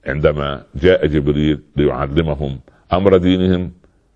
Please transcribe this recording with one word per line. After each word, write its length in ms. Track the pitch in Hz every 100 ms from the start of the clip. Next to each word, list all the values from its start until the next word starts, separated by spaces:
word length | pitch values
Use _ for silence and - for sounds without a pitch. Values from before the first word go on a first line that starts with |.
| -
عندما 580 | 71 78 73 71 69 - 67
جاء 300 | 85 90 76
جبريل 540 | 76 71 73 76 73 - -
ليعلمهم 840 | 73 64 71 73 80 73 71 65 - _ _
أمر 240 | 90 98 95
دينهم 540 | 90 92 92 90 90 - _ _ _